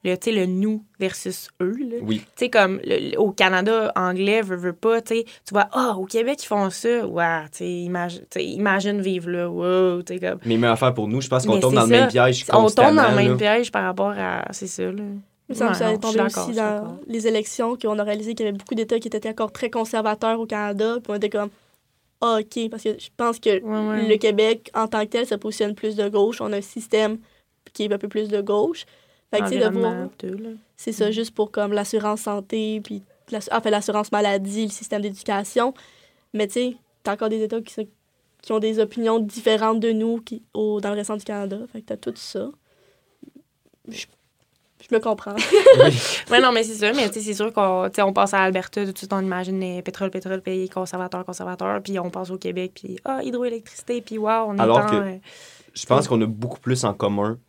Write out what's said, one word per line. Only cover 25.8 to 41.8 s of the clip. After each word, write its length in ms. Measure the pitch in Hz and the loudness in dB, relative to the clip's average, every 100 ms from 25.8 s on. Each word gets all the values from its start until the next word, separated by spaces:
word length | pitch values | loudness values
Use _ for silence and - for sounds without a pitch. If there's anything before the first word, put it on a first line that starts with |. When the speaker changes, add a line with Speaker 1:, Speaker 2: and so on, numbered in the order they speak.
| 214 208 | -6 -2
Speaker 3:
de 120 | 202 | 0
gauche. 320 | 208 208 233 | 2 2 0
On 100 | 220 | -4
a 40 | 202 | -4
un 40 | |
système 560 | 202 - 220 214 214 220 - _ _ _ - | -6 -12 0 2 2 -2 -12 _ _ _ -20
qui 100 | - | -6
est 80 | 208 | -2
un 60 | 202 | -2
peu 100 | 202 | -2
plus 200 | 214 214 | -4 -2
de 120 | 208 | -2
gauche. 460 | 202 208 262 330 - _ _ _ _ | 0 0 0 -2 -12 _ _ _ _
Fait 100 | 214 | -2
que, 40 | |
tu 60 | 196 | 0
sais, 60 | - | 2
de 20 | 220 | 2
voir 60 | 190 185 | 2 0
Speaker 1:
Environnement, 180 | 180 180 _ | -2 -8 _
tout, 100 | 185 | -10
là. 200 | 196 226 220 _ _ | -10 -12 -14 _ _
Speaker 3:
c'est 140 | - | -10
ça, 180 | 214 214 | -2 0
Speaker 1:
Mm. 20 | |
Speaker 3:
juste 220 | 220 226 | 0 -4
pour, 160 | - 208 | -4 -4
comme, 200 | - 202 | -2 -2
l'assurance 480 | 208 202 220 208 214 | -2 0 -2 -2 -4
santé, 580 | - 208 202 220 214 214 | -4 -6 -4 -4 -2 -4
puis 200 | 208 208 - _ - | -8 -14 -14 _ -10
l'assu-, 200 | 208 - | -10 -2
en 80 | 226 | 0
fait, 100 | 220 | 2
l'assurance 400 | 208 202 208 208 | 0 2 -2 0
maladie, 540 | 208 208 202 196 208 | 0 2 0 -2 -4
le 60 | 220 | -4
système 300 | 202 - 208 | -6 -6 -6
d'éducation. 720 | 208 196 - 202 202 - 240 269 - _ _ _ _ | -6 -6 -4 -4 -2 0 0 -2 -20 _ _ _ _
Mais, 140 | 214 208 | -4 -2
tu 80 | |
sais, 220 | 247 247 247 _ _ | -2 -4 -6 _ _
t'as 100 | - | -6
encore 160 | 202 220 | -2 -2
des 140 | 220 | -2
États 180 | 214 226 | -2 -4
qui 140 | 226 | -8
se, 80 | - 214 _ _ _ _ _ | -12 -12 _ _ _ _ _
qui 100 | - | -4
ont 80 | 220 | -2
des 180 | 220 220 | 0 0
opinions 380 | 214 233 226 226 | 0 0 0 0
différentes 580 | 208 226 220 214 220 226 | -2 -2 0 2 2 2
de 120 | 226 | 2
nous 240 | 220 226 233 | 0 0 -2
qui... 200 | 226 220 _ | -6 -14 _
au... 260 | 208 214 208 | -4 -2 -2
dans 80 | 202 | -2
le 60 | 208 | -4
restant 200 | 208 214 | -4 -8
du 60 | |
Canada. 340 | 208 208 196 196 240 | -6 -6 -6 -8 -10
Fait 120 | 226 | -16